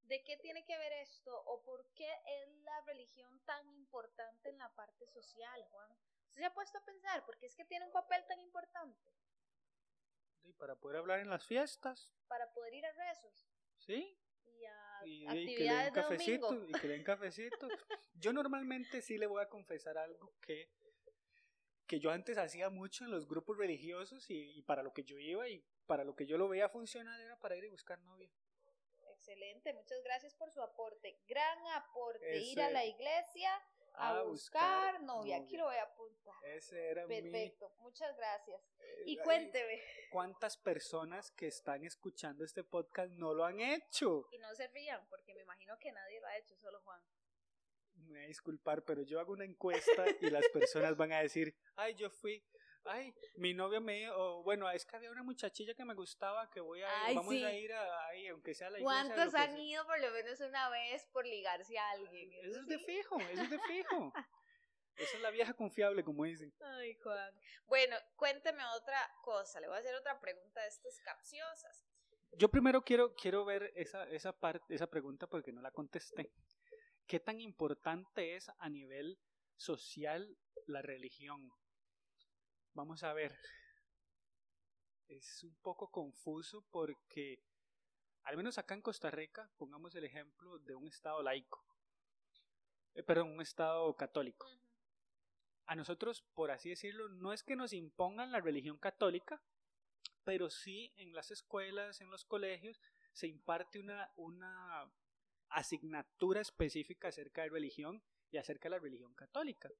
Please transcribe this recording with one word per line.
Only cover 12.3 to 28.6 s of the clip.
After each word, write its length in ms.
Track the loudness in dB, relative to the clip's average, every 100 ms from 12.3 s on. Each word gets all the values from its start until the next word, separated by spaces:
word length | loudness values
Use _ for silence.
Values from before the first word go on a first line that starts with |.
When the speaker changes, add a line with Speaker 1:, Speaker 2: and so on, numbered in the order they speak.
| -4 -4
Speaker 1:
poder 200 | -6 -8
ir 120 | -6 -8
a 60 |
rezos. 560 | -6 -6 -6 -12 -20 _ _ _ _
Speaker 2:
Sí. 400 | -4 -2 -2 -12 _ _ _
Speaker 1:
Y 200 | -16 -14
a 360 | -14 -14 -12 -10
Speaker 2:
Y, 180 | -8
y 20 | -4
que 0 |
le 100 | -4
den 40 | -2
Speaker 1:
actividades 440 | 2 4 6 4
de 80 | 4
Speaker 2:
cafecito, 440 | 2 2 2 2 2
Speaker 1:
domingo. 300 | 0 -2 -2
Speaker 2:
y 20 |
que 60 | 0
le 60 |
den 100 | -2
cafecito. 640 | 0 0 0 -6 -8 -6 -6
Speaker 1:
<laughs> 340 | -6 -6 -8 -8
Speaker 2:
Yo 180 | 0 2
normalmente 680 | 4 2 0 0 -4 -2 -6
sí 160 | -2 0
le 100 | 2
voy 140 | 2
a 80 | 0
confesar 480 | -4 -8 -6 -4 -4
algo 360 | -4 -8 -18 _
que, 300 | -8 -8 -8 _ -20 _ -20 _ _ _ _ _ _ _ -4
que 120 | 0
yo 120 | 2
antes 260 | 0 0 0
hacía 320 | 0 0 -2
mucho 340 | -2 -8 -8 -4
en 60 |
los 160 | -4 -2
grupos 300 | -4 -2 0
religiosos 720 | 2 0 -4 -8 -8 -12 -8
y, 220 | -8 -8 -16
y 40 |
para 200 | 0 0
lo 100 | 0
que 100 | -6
yo 140 | -10 -8
iba 300 | -4 -2 -2
y 140 | -6 _ _ 2
para 180 | 2
lo 120 | 2 -2
que 100 | 0
yo 120 | 4
lo 100 | 4
veía 220 | 6 4
funcionar 500 | 2 -8 -10 -10 -12
era 180 | -12 -10
para 160 | -4 -4
ir 80 |
y 60 | -6
buscar 300 | -14 -10 -12
novia. 280 | -12 -20 -20 _ _ _